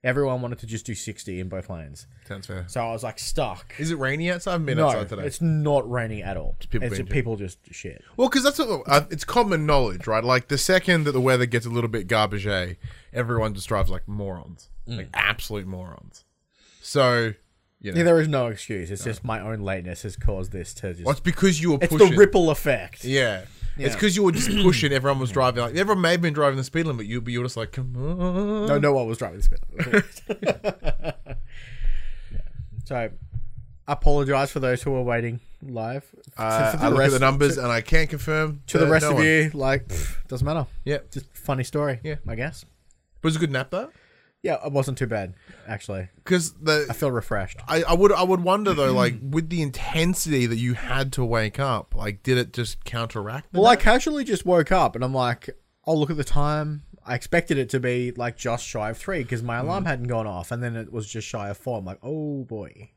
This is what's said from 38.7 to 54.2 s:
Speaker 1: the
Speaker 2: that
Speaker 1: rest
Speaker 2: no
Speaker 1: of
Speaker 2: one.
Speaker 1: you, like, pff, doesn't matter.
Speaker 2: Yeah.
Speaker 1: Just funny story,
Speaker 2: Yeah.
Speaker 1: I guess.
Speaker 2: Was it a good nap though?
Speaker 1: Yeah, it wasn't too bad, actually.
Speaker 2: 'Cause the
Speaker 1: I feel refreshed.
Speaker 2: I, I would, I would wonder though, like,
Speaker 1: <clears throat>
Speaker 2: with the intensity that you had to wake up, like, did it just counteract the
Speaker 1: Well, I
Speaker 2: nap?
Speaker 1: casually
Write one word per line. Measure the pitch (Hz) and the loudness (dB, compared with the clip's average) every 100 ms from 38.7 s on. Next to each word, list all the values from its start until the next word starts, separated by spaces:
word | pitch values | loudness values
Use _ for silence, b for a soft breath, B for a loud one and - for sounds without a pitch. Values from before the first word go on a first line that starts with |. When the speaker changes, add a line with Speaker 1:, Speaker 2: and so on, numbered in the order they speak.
| 160 | 2
Speaker 1:
the | 160 | 6
Speaker 2:
that | |
Speaker 1:
rest | 156 | 4
Speaker 2:
no | 151 | 4
Speaker 1:
of | 143 | 4
Speaker 2:
one. | 156 | 4
Speaker 1:
you, | 160 156 | 4 2
like, | 151 131 139 - | 0 0 0 -2
pff, | - - - - | -4 -2 -4 -4
doesn't | 127 131 | -2 0
matter. | 160 127 - - | 0 -4 -6 -4
Speaker 2:
Yeah. | 147 - | -4 -6
Speaker 1:
Just | 135 - - | -14 -14 -12
funny | - 131 | -4 -4
story, | 123 147 147 120 | -2 -2 -2 -4
Speaker 2:
Yeah. | 156 139 - | -6 -8 -8
Speaker 1:
I | 113 | -6
guess. | 139 - - _ _ _ _ - | -8 -10 -20 _ _ _ _ -4
Speaker 2:
Was | 160 156 | -2 0
it | |
a | |
good | 160 | -2
nap | 131 131 | -2 -4
though? | 180 277 b b b b _ | -6 -8 b b b b _
Speaker 1:
Yeah, | - 147 147 | -4 -4 0
it | |
wasn't | 139 131 127 | -2 -2 -4
too | 123 | -4
bad, | 110 92 92 B B - | -4 -6 -12 B B -12
actually. | 110 - 95 92 _ | -12 -8 -8 -10 _
Speaker 2:
'Cause | - 180 160 | -2 0 0
the | - 156 151 143 | -4 0 0 0
Speaker 1:
I | |
feel | - 143 | -2 -2
refreshed. | 123 - 104 92 - - | -2 -2 -4 -4 -10 -4
Speaker 2:
I, | 160 | -2
I | 165 | 2
would, | 175 202 | 6 6
I | 175 | 6
would | 185 185 | 4 2
wonder | 175 202 202 | 2 2 2
though, | 156 135 | 2 2
like, | 127 120 120 | 4 2 0
Speaker 1:
<clears throat> | |
Speaker 2:
with | 135 156 160 | -2 -2 -2
the | 170 | -2
intensity | 147 131 - 160 170 180 160 139 120 | -4 -4 -4 0 0 0 0 0 2
that | 113 | 0
you | 123 | -2
had | 120 123 127 135 | -2 -2 -2 -2
to | 135 120 | -2 0
wake | 113 107 - | 0 0 -2
up, | 139 113 - | -2 -2 -2
like, | - 104 98 | -2 -2 -4
did | - 127 | 2 2
it | 120 | 2
just | - 117 - | -4 -6 -6
counteract | - 117 113 113 101 131 - | -8 -6 -6 -6 -8 -10 -4
the | 180 | 4
Speaker 1:
Well, | 220 | 6
I | 233 | 8
Speaker 2:
nap? | |
Speaker 1:
casually | 214 247 320 294 | 6 6 2 -4